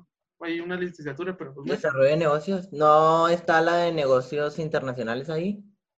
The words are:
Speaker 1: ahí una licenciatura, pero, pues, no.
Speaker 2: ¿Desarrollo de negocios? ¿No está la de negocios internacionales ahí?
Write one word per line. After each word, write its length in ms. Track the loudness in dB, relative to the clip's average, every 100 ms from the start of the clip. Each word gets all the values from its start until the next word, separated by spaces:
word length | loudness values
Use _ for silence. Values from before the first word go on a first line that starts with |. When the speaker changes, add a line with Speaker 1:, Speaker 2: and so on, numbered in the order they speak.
| _ _ _ -14
Speaker 1:
ahí 180 | -8 -8
una 160 | -6 -6
licenciatura, 640 | -6 -8 -12 -8 -8 -8
pero, 160 | -12
pues, 120 | -12 -6
no. 60 |
Speaker 2:
¿Desarrollo 360 | -2 -2 2 2
de 80 | 4
negocios? 540 | 2 0 -2 -6 -6
¿No 540 | 2 6 6 6 4 4
está 320 | 2 2 2
la 160 | 4 2
de 160 | 0
negocios 680 | 0 2 2 2 -4 -4 -4
internacionales 680 | -4 -4 -4 -6 -6 -6 -6
ahí? 340 | -4 -4 -6 -10 _ _